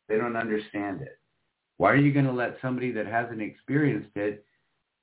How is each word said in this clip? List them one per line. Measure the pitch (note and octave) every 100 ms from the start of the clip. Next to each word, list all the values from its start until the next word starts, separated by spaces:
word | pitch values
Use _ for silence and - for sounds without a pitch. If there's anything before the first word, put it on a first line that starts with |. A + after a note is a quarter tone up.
| -
They | G#2+
don't | A#2+ A#2
understand | A2+ G#2+ G#2+ G2+ G2+ F#2+
it. | C#2 - _ _ _ _ _ -
Why | F#2+
are | B2+
you | C#3+
gonna | C#3+ C3+
let | B2 A#2 -
somebody | C3 B2+ B2
that | A2 G2+
hasn't | A#2 A#2+ A2
experienced | G2+ - - C#3 D3 G#2+ G#2 G2+
it | G#2 G#2 - _ _ _ _ _